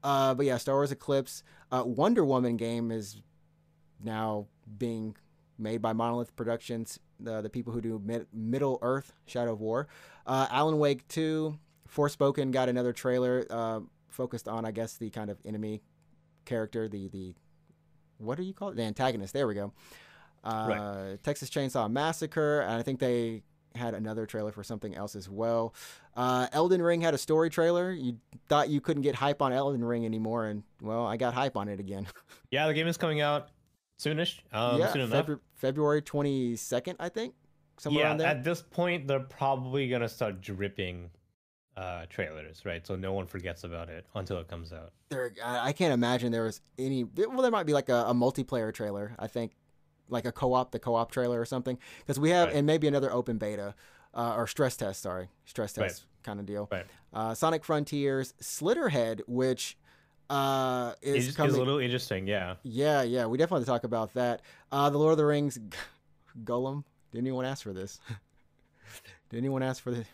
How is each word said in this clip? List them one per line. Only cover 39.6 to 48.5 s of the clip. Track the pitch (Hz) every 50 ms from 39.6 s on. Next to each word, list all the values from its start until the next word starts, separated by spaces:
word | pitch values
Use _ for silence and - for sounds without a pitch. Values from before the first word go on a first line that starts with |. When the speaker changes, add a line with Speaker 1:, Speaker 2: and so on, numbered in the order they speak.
| 127 127 131 143 139 123
Speaker 2:
gonna | 127 123 117 113
start | - - 123 107 98 92
dripping, | 92 - 101 90 101 101 98 - 98 90 90 87 85 85 - _ _ _ _ _ _ _ _ _ _ _ _
uh, | 98 92 92 90 87 82 82
trailers, | - - 95 78 78 78 76 78 80 - -
right? | 101 85 85 85 -
So | 98
no | 92 92 95
one | 95 98 92
forgets | 90 - 95 87 92 85 - -
about | 87 85 82 85 82
it | 82 82 85 _ _
until | 107 95 87 101 87
it | 82 82
comes | 87 85 82 82
out. | 87 80 80 82 _ _ _ _
Speaker 1:
There, | 143 131 127 120 101 104 117
I, | 120 123 123 120 135
I | 143
can't | - 190 160 135
imagine | 120 120 120 123 123 120 120
there | 113 113 113
was | 113 107 - _ _ _ -
any. | 127 131 135 131 120
Well, | 107 - 143 202 226 262 254
there | 262 247
might | 226 208 175
be, | 151 147
like, | 143 131 -
a, | 127 120 117 104
a | 123
multiplayer | 123 123 131 131 - 127 -